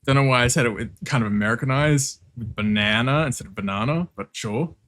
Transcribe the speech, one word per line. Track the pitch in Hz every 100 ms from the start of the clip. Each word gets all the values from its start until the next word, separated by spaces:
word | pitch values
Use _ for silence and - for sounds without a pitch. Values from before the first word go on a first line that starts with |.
Don't | -
know | 139
why | 139 127
I | 120
said | -
it | 120
with | 101 110 -
kind | - 123
of | 110
Americanized | 104 104 117 135 131 151 147 135 - _ -
with | 110
banana | - 107 107 104 107 127 143
instead | 156 135 101
of |
banana, | 95 98 98 117 160 175
but | - 98
sure. | - 113 107 160 -